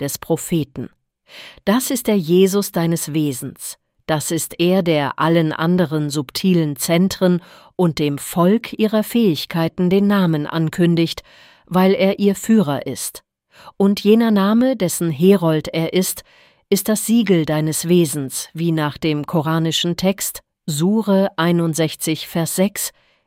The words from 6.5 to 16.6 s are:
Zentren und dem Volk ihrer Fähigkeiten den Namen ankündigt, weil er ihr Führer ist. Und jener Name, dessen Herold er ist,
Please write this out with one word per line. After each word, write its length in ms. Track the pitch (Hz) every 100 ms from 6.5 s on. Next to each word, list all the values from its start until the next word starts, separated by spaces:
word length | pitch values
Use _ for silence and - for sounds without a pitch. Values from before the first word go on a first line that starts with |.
| 175 156 143
Zentren 680 | - 170 185 - 185 175 - - - -
und 240 | 180 147
dem 180 | 147 143
Volk 560 | - - 175 220 - -
ihrer 240 | 214 214
Fähigkeiten 880 | 208 240 220 151 - 170 165 - 180
den 160 | 196 202
Namen 400 | 202 180 156 147
ankündigt, 760 | 165 160 - 170 165 165 - - - - _ -
weil 260 | 180 190
er 240 | 196 190 202
ihr 160 | 202
Führer 540 | 190 - 220 151 139 -
ist. 340 | 123 - - - _ _ _ - -
Und 240 | 196 202
jener 300 | 202 220 233
Name, 440 | 208 190 226 254 262
dessen 340 | 175 - 170
Herold 600 | 139 185 196 165 156 -
er 240 | 160 165
ist, 300 | 180 185 - - _ _ _